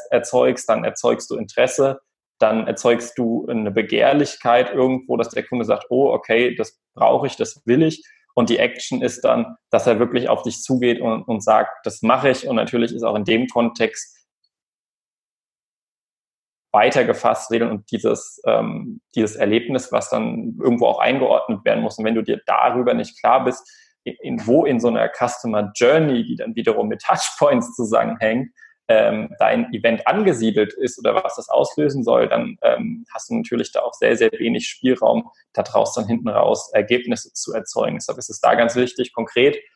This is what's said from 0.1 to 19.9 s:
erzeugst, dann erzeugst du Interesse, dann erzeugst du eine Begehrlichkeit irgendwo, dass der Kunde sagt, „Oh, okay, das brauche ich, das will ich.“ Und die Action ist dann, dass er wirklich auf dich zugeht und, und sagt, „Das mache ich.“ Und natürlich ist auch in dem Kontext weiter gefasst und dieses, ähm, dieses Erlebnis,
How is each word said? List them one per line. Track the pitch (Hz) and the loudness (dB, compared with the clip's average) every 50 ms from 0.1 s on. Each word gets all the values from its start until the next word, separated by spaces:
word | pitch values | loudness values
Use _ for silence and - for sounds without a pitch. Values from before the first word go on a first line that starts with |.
erzeugst, | - 127 - - - 127 127 131 123 - - - | -2 -2 0 0 0 2 2 2 0 -2 -2 -2
dann | 110 110 113 | -2 -2 -2
erzeugst | 110 - - - 120 117 117 - - | -4 -6 -2 -2 -2 -2 -2 -4 -8
du | 113 | -8
Interesse, | 113 107 101 - - 123 127 - - 135 135 135 - _ _ _ _ _ _ _ - | -8 -8 -6 0 0 0 0 2 2 0 0 0 -4 _ _ _ _ _ _ _ 0
dann | 113 107 110 113 107 | 2 2 2 2 -2
erzeugst | - 113 - - 120 120 120 120 - - - | -4 -4 0 2 2 2 2 0 -6 -6 -4
du | 120 113 117 - - - | -2 -2 -2 -2 -4 -4
eine | 123 113 107 104 | -4 -4 -4 -2
Begehrlichkeit | 95 117 107 - 113 117 117 131 139 147 143 - - - - 123 120 123 127 - - | -2 -2 -2 0 0 2 4 4 4 2 0 -2 -4 -4 0 2 4 4 2 2 0
irgendwo, | 135 127 131 131 127 131 - 123 | 0 0 2 0 -2 -4 -4 -2
dass | 120 117 120 | -2 -2 -4
der | - 120 113 | -4 -8 -8
Kunde | - 127 123 113 | -6 -4 -4 -2
sagt, | 107 107 107 - - | -2 -2 -2 -2 -2
„Oh, | 123 127 139 131 117 | 0 2 2 2 2
okay, | - - - 110 117 123 120 120 | 0 0 0 2 2 2 2 0
das | - 110 - - _ _ _ _ | -4 -6 -8 -8 _ _ _ _
brauche | - 113 113 123 127 - | 2 4 4 4 4 0
ich, | 104 - | -2 -4
das | - 113 - - _ - | -4 -6 -6 -8 _ 0
will | 113 123 143 160 | 2 4 4 4
ich.“ | 160 156 - - _ _ _ _ _ - | 2 0 -4 -10 _ _ _ _ _ 0
Und | 123 117 110 | 0 2 2
die | 117 101 | 2 2
Action | 113 120 - - - - 131 120 123 | 2 0 0 -4 -10 -6 -4 -2 -2
ist | 120 - - - | -4 -4 0 0
dann, | 117 120 120 113 - - - _ _ | 2 2 2 0 -4 -8 -18 _ _
dass | - 110 - | 0 2 4
er | 127 113 104 | 4 2 2
wirklich | 120 117 - 123 127 - | 2 0 0 -2 0 0
auf | 113 - - | 0 -2 -2
dich | 120 113 - - | -6 -8 -8 -4
zugeht | - 131 127 123 120 120 120 | -2 -2 0 2 2 0 0
und, | - 117 113 113 - | 0 -2 -4 -4 -4
und | - 113 107 - | -4 -6 -2 2
sagt, | 113 107 110 110 - - - - | 4 4 4 4 0 -4 -10 -10
„Das | 110 - - - | -10 -8 -2 2
mache | 113 123 131 135 139 | 2 2 4 4 2
ich.“ | 127 131 - | 2 0 -2
Und | - 123 | -4 -2
natürlich | 110 110 110 - 120 117 117 - | -2 -2 -2 0 -2 -2 -2 -2
ist | 117 113 | -4 -2
auch | 113 107 | -2 -2
in | 107 101 | -2 0
dem | 104 110 113 127 127 | 0 0 0 0 0
Kontext | - 120 117 113 - - 117 107 - - - - - _ _ _ _ _ _ _ _ _ _ _ _ _ _ _ _ _ _ _ _ _ _ _ _ _ _ _ _ _ _ _ _ _ _ _ _ _ _ _ _ _ _ _ _ _ _ _ _ _ _ _ | 0 0 0 0 0 0 -2 -2 -2 -6 -16 -18 -20 _ _ _ _ _ _ _ _ _ _ _ _ _ _ _ _ _ _ _ _ _ _ _ _ _ _ _ _ _ _ _ _ _ _ _ _ _ _ _ _ _ _ _ _ _ _ _ _ _ _ _
weiter | - 107 110 127 - 143 120 | 2 2 4 4 4 2 2
gefasst | - 117 - - 117 113 - - - | 2 0 0 0 0 0 0 -2 -2
und | 113 117 117 117 113 107 - _ | -2 0 0 -2 -4 -6 -10 _
dieses, | 120 104 - 113 117 117 - - - - - | -6 -2 -2 -2 -2 -2 -4 -12 -16 -6 -2
ähm, | - 110 113 113 113 113 110 - - - - _ _ - | 0 2 2 0 -2 -6 -8 -10 -12 -14 -16 _ _ -4
dieses | 113 110 104 - | -2 -2 -2 -2
Erlebnis, | - - 101 107 120 120 120 131 123 - - | -2 -2 0 0 0 0 -2 -4 -4 -4 -2